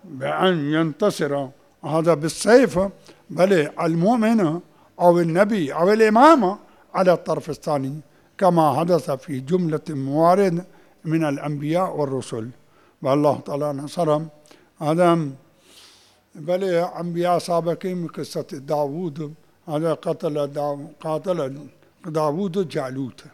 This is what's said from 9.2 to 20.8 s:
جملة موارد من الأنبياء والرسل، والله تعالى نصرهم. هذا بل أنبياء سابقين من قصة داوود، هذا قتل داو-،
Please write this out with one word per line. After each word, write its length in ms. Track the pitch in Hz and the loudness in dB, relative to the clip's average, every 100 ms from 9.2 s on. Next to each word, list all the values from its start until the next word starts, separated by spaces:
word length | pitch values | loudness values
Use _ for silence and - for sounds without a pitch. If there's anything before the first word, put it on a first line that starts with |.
| - 131 | -6 -10
جملة 400 | 131 185 170 151 - | -2 -2 0 -4 -6
موارد 760 | 143 135 147 170 190 196 170 180 - _ _ | -6 -4 2 4 4 2 0 -8 -20 _ _
من 200 | 165 160 | -4 -2
الأنبياء 720 | 156 139 147 147 147 170 185 147 | -2 -4 -6 -6 -2 -2 -2 -4
والرسل، 520 | 139 131 - 120 117 - _ _ _ _ | -4 -4 -6 -10 -10 -16 _ _ _ _
والله 380 | 131 143 147 123 - | -2 2 2 0 -6
تعالى 260 | 143 147 | -6 -6
نصرهم. 560 | 139 147 185 160 151 156 - _ - _ _ | -6 -8 -4 0 0 -4 -16 _ -20 _ _
هذا 360 | 151 165 175 170 147 131 _ _ _ - - _ _ _ _ | -2 2 4 2 -2 -10 _ _ _ -20 -20 _ _ _ _
بل 300 | 180 151 185 190 170 175 - | -12 -4 -2 0 0 -2 -6
أنبياء 380 | 175 170 175 175 | -6 -2 0 0
سابقين 580 | 170 170 165 160 190 180 | 0 -2 0 -4 -6 -6
من 120 | 165 | -8
قصة 380 | - 139 170 135 | -8 -8 -8 -10
داوود، 840 | 151 139 151 143 151 180 147 147 160 _ _ - | -12 -4 -2 -2 -4 -8 -8 -12 -14 _ _ -6
هذا 260 | 151 165 | -2 -2
قتل 580 | 151 170 156 165 147 143 | -2 -4 -4 -4 -4 -4
داو-، 520 | 143 147 143 | -4 -6 -6